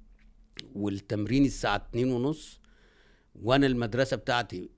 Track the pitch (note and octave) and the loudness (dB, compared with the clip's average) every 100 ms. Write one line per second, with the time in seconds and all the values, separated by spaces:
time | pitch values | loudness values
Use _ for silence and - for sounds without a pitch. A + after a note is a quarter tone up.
0 | - - - - _ - - G2+ G2+ G2 | -20 -20 -20 -20 _ -20 -14 -6 -4 -4
1 | - G#2 G2+ C3+ C3+ - A2+ G#2 - A#2+ | -4 -4 0 4 4 2 -2 -2 -2 -2
2 | B2+ A#2+ C3+ E3 - - - _ _ _ | 0 0 -2 -4 -10 -20 -20 _ _ _
3 | _ _ _ - G2+ C3+ C#3 B2 A#2 A#2+ | _ _ _ -8 2 4 4 2 0 0
4 | C3 A#2 - A#2+ G#2 F#2 - | 0 -2 0 -2 -2 -10 -12